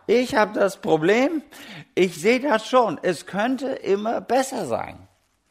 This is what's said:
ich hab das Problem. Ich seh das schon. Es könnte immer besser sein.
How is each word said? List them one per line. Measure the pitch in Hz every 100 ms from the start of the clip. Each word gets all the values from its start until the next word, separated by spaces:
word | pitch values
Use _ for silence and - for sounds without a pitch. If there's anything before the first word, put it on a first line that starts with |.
| -
ich | 233 247
hab | 240 202
das | 208 202 -
Problem. | 185 156 165 220 277 320 - - - 180 -
Ich | - 185 160
seh | 190 247
das | 285 - -
schon. | 254 220 156
Es | 185 180 -
könnte | 190 233 262 269
immer | - - 196 220 233
besser | 185 247 254 269 127
sein. | 104 - 92 - _ _ _ _